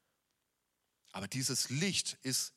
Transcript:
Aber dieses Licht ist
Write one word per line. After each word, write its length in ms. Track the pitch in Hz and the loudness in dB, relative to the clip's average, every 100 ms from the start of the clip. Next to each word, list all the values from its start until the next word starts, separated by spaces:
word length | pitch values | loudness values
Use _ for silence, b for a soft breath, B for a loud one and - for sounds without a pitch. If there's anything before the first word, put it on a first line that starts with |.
| _ _ _ _ _ _ _ _ _ _ - | _ _ _ _ _ _ _ _ _ _ -12
Aber 140 | 95 98 | -8 -4
dieses 400 | 131 131 120 - | -2 0 0 0
Licht 500 | 135 190 - - - | 2 2 2 -2 -4
ist 320 | 131 123 - | -2 0 -2